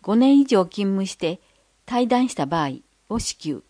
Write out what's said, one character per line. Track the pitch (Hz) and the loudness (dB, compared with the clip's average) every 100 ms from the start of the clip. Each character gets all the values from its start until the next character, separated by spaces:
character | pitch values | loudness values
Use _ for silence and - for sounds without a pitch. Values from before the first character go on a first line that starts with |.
五 | - 220 | 0 2
年 | 262 277 | 6 6
以 | 269 | 6
上 | 214 | 2
勤 | 180 - 202 | 0 -2 -2
務 | 196 190 | -2 -4
し | - | -4
て | 165 175 _ _ _ _ | -6 -6 _ _ _ _
退 | - 240 247 | -6 -2 0
団 | 247 254 | 0 0
し | |
た | - 139 | -4 -4
場 | 165 | -2
合 | 147 131 _ _ _ | -4 -6 _ _ _
を | 226 | -8
支 | - - | -8 -8
給。 | 156 131 _ | -8 -10 _